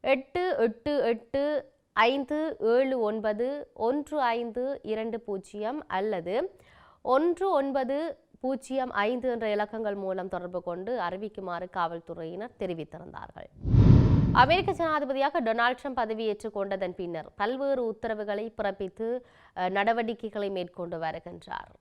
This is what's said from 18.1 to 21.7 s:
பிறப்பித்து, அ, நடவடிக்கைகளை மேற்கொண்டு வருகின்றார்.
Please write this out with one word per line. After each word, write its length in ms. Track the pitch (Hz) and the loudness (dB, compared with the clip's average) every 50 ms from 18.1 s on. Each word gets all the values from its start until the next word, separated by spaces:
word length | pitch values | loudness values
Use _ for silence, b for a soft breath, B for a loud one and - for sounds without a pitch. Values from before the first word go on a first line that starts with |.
| 220 208 214 208 202 202 220 226 220 - | -4 -4 -4 -4 -4 -4 -4 -8 -6 -4
பிறப்பித்து, 600 | 208 202 196 - 202 185 - - 220 226 240 254 247 B B B B B B | -4 -4 -2 -4 -8 -8 -6 -6 -4 -4 -4 -6 -8 B B B B B B
அ, 120 | - 185 185 | -4 -2 0
நடவடிக்கைகளை 840 | 185 196 202 220 233 233 233 220 233 220 - 214 - 214 202 196 | 0 2 2 2 2 2 0 -2 -4 -6 -8 -8 -4 -4 -4 -2
மேற்கொண்டு 480 | 196 185 175 175 - - 175 175 175 160 | -2 -4 -6 -6 -8 -10 -8 -8 -6 -4
வருகின்றார். 760 | 165 160 160 165 - 175 175 170 151 - - - - - | -4 -6 -6 -8 -12 -14 -16 -16 -12 -10 -10 -10 -10 -12